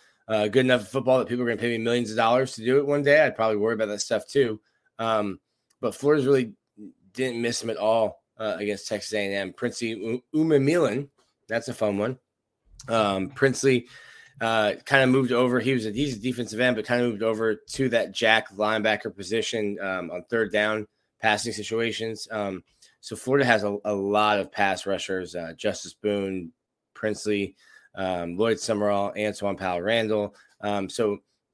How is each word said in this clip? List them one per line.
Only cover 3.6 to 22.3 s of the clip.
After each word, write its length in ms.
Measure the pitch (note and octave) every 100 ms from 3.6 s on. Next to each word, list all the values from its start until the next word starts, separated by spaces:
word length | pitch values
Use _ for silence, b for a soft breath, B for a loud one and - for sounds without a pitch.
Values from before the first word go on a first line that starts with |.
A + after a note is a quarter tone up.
| A2
about 140 | A2 G#2+
that 120 | G#2
stuff 280 | - G#2+ -
too. 340 | C#3+ B2 G#2+ _ _ _ -
Um, 400 | A2+ A2 G#2 F#2 _ _ _ _
but 140 | A#2+ -
Florida's 300 | C#3+ D3+ C3
really 280 | C3+ A#2 - _ - G#2 - _
didn't 280 | - C3 A#2
miss 200 | A#2 A#2
him 100 | A2+
at 60 | A2
all, 460 | G#2+ A2+ G#2+ - _ -
uh, 180 | A2 F2+
against 280 | G#2 G2 -
Texas 240 | G#2+ -
A 120 | G#2+ G2
and 80 |
M. 200 | G2 F#2+
Princey 360 | - B2 - A#2
U-, 340 | A2 A2 B2 _
Umanmielen, 760 | D3+ D#3+ D3 C3+ E3+ C3+ A2+ C#3+ _ _ _ -
that's 200 | A2+ A#2+
a 60 |
fun 240 | A2 G#2+ G2+
one. 220 | A2 C3 _ _ _ _ _ - -
Um, 420 | A2+ G#2 F#2+ F#2
Princely, 580 | - C3+ B2 C3+ B2 - B B B B B
uh, 340 | A2+ A2+ G#2 - -
kinda 220 | C#3 C3
moved 240 | C3 B2
over. 280 | A#2+ B2+ B2
He 140 | B2+
was 140 | C3 G#2+
a, 40 |
he's 240 | G#2 C#3+ A2+
a 40 |
defensive 400 | B2 B2 G#2+ G#2+
end, 160 | B2+ A2+
but 100 | G#2
kinda 220 | A#2+ A#2+
moved 160 | G#2
over 320 | A2+ A2 A2+ G#2+
to 340 | - - C3
that 220 | A#2 G2
jack 400 | G2 A2+ A2 A2
linebacker 640 | G2 G#2+ A2 G#2+ G#2 G#2+ G2
position, 640 | F#2 A2+ G#2 A#2 G#2 G2+
um, 300 | F#2+ F#2 E2+
on 120 | F2+ -
third 220 | A#2 G#2+
down 360 | G#2 G#2+ G#2+ G#2 _ _ _
passing 320 | A2 G#2+ A#2+
situations. 720 | G#2 G2+ A2+ A#2 G#2+ A2+ A2 -